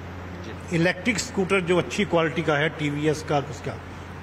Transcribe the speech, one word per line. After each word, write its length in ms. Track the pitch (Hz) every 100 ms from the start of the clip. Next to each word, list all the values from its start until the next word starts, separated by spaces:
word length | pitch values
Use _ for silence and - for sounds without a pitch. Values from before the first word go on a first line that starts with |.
| - - - - - - -
electric 460 | 170 175 175 240 196
scooter 420 | - - 180 196
जो 180 | 170 180
अच्छी 260 | - -
quality 380 | 208 165 160 151
का 120 | 156
है, 140 | 143 156
टीवीएस 540 | 156 147 147 151 139
का, 160 | - 147
उसका, 420 | 139 117 - 98 - - - -